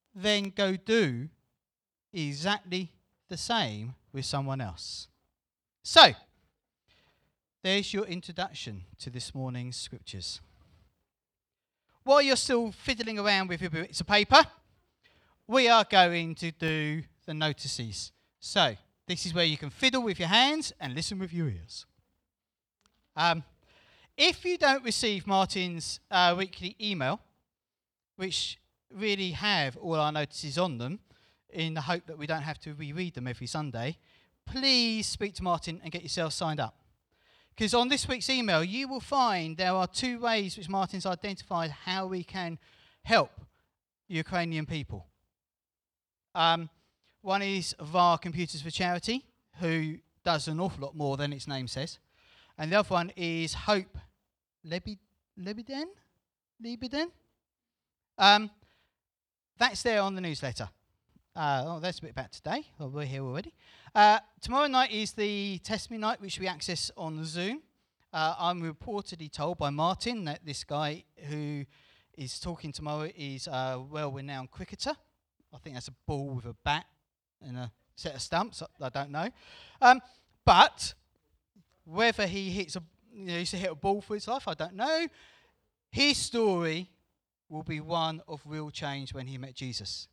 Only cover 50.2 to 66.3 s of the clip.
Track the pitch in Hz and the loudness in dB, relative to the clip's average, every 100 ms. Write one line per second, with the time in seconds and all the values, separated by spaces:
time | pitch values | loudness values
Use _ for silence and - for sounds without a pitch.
50.2 | - 156 160 156 185 147 - 156 143 135 | 0 0 0 -2 -4 -4 -8 -4 -4 -2
51.2 | 143 139 151 135 123 131 160 - _ _ | -4 -6 -8 -8 -6 -6 -8 -10 _ _
52.2 | _ - _ - 156 202 196 180 175 - | _ -20 _ -10 0 2 2 0 -2 -4
53.2 | 170 165 160 - - 208 190 - - _ | -4 -2 -4 -2 0 0 0 -10 -18 _
54.2 | _ _ _ _ 156 175 214 202 _ _ | _ _ _ _ -10 -8 -8 -14 _ _
55.2 | _ - 185 214 226 269 339 403 _ _ | _ -14 -12 -12 -10 -10 -10 -14 _ _
56.2 | _ _ _ - 226 240 247 285 339 - | _ _ _ -18 -14 -10 -6 -4 -4 -8
57.2 | _ _ _ _ _ _ _ _ _ - | _ _ _ _ _ _ _ _ _ 4
58.2 | 202 208 214 - _ _ _ _ _ _ | 8 8 4 -10 _ _ _ _ _ _
59.2 | _ _ _ - 247 196 240 214 196 190 | _ _ _ 2 2 2 2 4 2 0
60.2 | 175 143 135 - 101 - _ _ _ _ | -4 -4 -4 -6 -8 -12 _ _ _ _
61.2 | _ 175 147 135 147 170 180 165 160 - | _ -4 0 0 0 -4 -6 -6 -10 -10
62.2 | 127 - 151 247 302 - 139 143 143 135 | -10 -10 -6 -6 -8 -12 -10 -6 -6 -6
63.2 | 135 135 320 - _ - - 214 208 214 | -6 -6 -10 -16 _ -20 0 8 8 8
64.2 | - _ - 262 294 262 262 214 214 - | 2 _ -4 0 2 4 2 0 -4 -2
65.2 | 208 202 202 185 - 214 - 226 214 240 | -4 -2 -6 -6 -6 -6 -6 -4 -4 -4
66.2 | 196 | -6